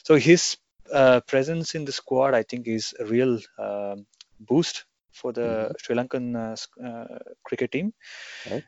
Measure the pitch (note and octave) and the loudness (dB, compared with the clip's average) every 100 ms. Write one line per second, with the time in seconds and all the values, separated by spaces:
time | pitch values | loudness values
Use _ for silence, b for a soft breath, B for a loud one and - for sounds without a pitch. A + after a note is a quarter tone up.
0 | - D#3 B2+ E3+ - - _ _ - D3 | 4 4 8 6 4 -6 _ _ -2 4
1 | C3 B2+ - C3+ C3+ E3 D#3+ D#3+ C#3+ - | 6 6 4 0 0 -2 -6 -6 -8 -8
2 | - B2+ C3+ B2 G#2+ B2 A#2 A2+ - - | -2 0 4 2 0 -6 -4 -4 -4 -8
3 | A2 A#2 C3 A#2 - - G#2 G2+ G2+ G2+ | 0 2 2 0 -4 -10 -8 -6 -6 -8
4 | G2+ _ - _ G#2+ C3+ E3+ - - _ | -14 _ -20 _ 0 0 0 -6 -16 _
5 | _ - B2+ A#2 A#2 A2+ A2 - - A#2+ | _ -12 -8 -4 -4 -2 -4 -8 -4 -2
6 | B2+ C3+ B2 A#2+ A2+ A2 - - B2 A#2 | -2 -4 -4 -6 -6 -10 -14 -14 -14 -14
7 | A#2 - - - - B2+ B2 C3 G3 - | -14 -16 -18 -20 -10 -4 -4 -2 -4 -8
8 | B B B B B - | B B B B B -8